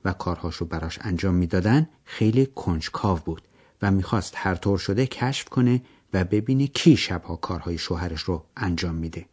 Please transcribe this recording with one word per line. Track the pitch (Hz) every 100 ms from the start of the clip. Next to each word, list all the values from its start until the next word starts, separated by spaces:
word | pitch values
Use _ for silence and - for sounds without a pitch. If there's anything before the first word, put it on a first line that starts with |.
| 98
و |
کارهاش | 92 - 87 87 -
رو | 82
براش | 82 80 -
انجام | 110 87 98 90
می‌دادن، | 87 95 95 127 160 _
خیلی | _ - 110 113 135
کنجکاو | - - 82 - - 104 90
بود | 80 82 _ _ _ _
و | 101
می‌خواست | 98 92 113 87 -
هر | 98 90
طور | 104 98
شده | - 101 131
کشف | - 123 135 -
کنه | - 123 123 - - _
و | 95
ببینه | 90 104 107 135 139
کی | - - 123
شبها | - 90 - 85
کارهای | - 87 87 85
شوهرش | - 85 87 80
رو | - 85 - -
انجام | 92 85 90 82
می‌ده. | 82 80 -